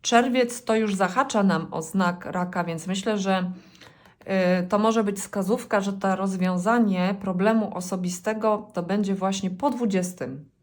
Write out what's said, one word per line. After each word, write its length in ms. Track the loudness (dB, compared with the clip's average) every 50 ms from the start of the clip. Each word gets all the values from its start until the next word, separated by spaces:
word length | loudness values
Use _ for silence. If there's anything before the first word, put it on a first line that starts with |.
czerwiec 600 | -2 4 4 4 4 4 2 2 0 0 -2 -8 -2
to 120 | 0 0
już 180 | 2 2 0 2
zahacza 480 | 0 0 0 2 0 -2 0 2 2
nam 260 | 4 4 4 2 -2 -4
o 120 | -6 -8
znak 440 | -8 -2 0 0 2 2 0 -2 -8
raka, 380 | -8 -4 -4 -4 -4 -2 -4 -4
więc 220 | -2 -4 -6 -4
myślę, 320 | -4 -6 -4 -2 -2 -2 0
że, 340 | 0 0 0 0 0 -4 -6 -10 -16 -20 -20 -20 -20 -20 -20 _ -20 -20 _ _ -8 -2 0 2 4 4 4 2
y, 40 | 2 2
to 100 | 2 4
może 260 | 4 4 4 4 2
być 140 | 0 -2 -4
wskazówka, 640 | -8 -6 -4 -2 0 0 0 0 0 0 0 0
że 120 | 0 0
to 240 | -4 0 0 0 0
rozwiązanie 1000 | 2 0 -2 0 0 0 0 0 0 2 2 4 4 4 2 2 2 2 0 0 -2
problemu 560 | -4 -4 -2 2 2 4 4 2 0 0 -4
osobistego 920 | -8 -6 -6 -6 -4 -4 -4 -6 -4 -4 -4 -4 0 0 0 0 0 -4 -8
to 100 | -6 -6
będzie 320 | -4 -2 0 0 0 0 0
właśnie 360 | 0 0 -2 -2 -2 -4 -4
po 200 | -4 0 -2 -2
dwudziestym 800 | 0 0 -2 0 0 0 -2 -2 -6 -8 -10 -10 -10 -12 -14 -20 _ _